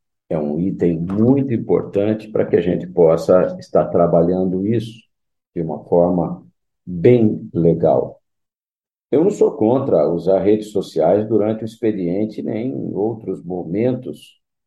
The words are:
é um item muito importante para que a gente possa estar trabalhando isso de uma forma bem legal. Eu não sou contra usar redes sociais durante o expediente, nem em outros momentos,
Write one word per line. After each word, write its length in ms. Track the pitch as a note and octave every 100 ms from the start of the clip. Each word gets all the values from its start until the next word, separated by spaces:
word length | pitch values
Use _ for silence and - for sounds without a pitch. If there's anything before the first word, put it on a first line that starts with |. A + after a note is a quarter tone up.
| _ _ -
é 80 | D#2+
um 220 | D2 D2+
item 400 | F#2+ F2 F2 E2
muito 540 | E2+ G2+ A#2 C#3 B2+
importante 720 | A2 - F2 - G2 G2+ A2 -
para 180 | - F2
que 120 | -
a 40 |
gente 240 | F2 F2+ E2+
possa 680 | - E2 E2 - F#2 F2 F2+
estar 280 | - F2+ E2+
trabalhando 840 | F#2+ E2+ E2+ E2+ F#2 F#2 F#2 G2+
isso 320 | A#2 A#2 - _ _ _ _ _ F2
de 60 |
uma 200 | D#2+ D2 -
forma 600 | F2 F2 F2+ D#2 - - _ _ _ -
bem 640 | F2 A#2+ B2 G#2+ F2 -
legal. 680 | E2+ E2 E2 E2 C2 - - _ _ _ _ _ _ _ _ -
Eu 140 | C3+
não 80 | F#3+
sou 240 | - - -
contra 540 | G#2+ C3+ B2+ F2+ D2+
usar 300 | E2+ E2+ F#2+
redes 320 | F#2+ G#2+ -
sociais 540 | G2+ E2+ D#2+ D#2+ G2+ A2+
durante 380 | G#2+ G#2 A2
o 20 | A2+
expediente, 760 | - A2+ G#2 E2+ F#2+ G#2+ -
nem 260 | C#3+ A2 B2+
em 260 | C#3 F#2
outros 480 | F#2 A2 A2+ F#2+ F2+
momentos, 1000 | E2+ F2+ D#2+ G2 B2 A#2 - - - _ _ _